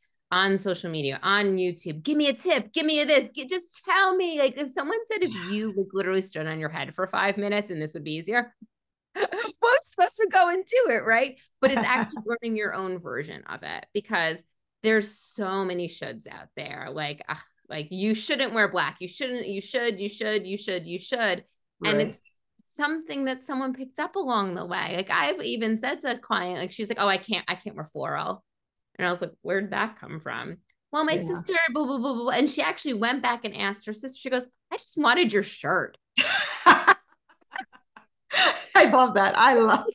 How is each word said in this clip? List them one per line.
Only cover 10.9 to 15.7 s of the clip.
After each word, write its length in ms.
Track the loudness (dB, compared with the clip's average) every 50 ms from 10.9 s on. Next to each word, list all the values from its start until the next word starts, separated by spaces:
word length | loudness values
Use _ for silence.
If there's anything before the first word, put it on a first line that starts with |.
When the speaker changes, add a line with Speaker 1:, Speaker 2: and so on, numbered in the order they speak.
| 4
Speaker 1:
it, 120 | 2 4
right? 340 | 4 4 4 4 0 -4 _ _ _ _ 2
But 100 | 2 4
it's 160 | 4 4 2
actually 360 | 2 2 2 0 -2 -6 -10 -6
Speaker 2:
<laughs> 40 |
Speaker 1:
learning 300 | -4 -4 -4 -2 -4 -4
your 180 | -2 -2 -4 -4
own 240 | -4 -4 -4 -6 -6
version 440 | -8 -8 -8 -8 -8 -8 -10 -14 -12 -12
of 140 | -14 -10 -10
it, 240 | -10 -10 -10 -10 _ -6
because 480 | -6 -4 -2 0 0 0 0 -2 -4 -10 _ _ _ _ _ _ _ 2
there's 340 | 4 4 4 2 0 -6
so 480 | -8 -8 -8 -6 -6 -4 -2 -2 -2 -2
many 220 | -2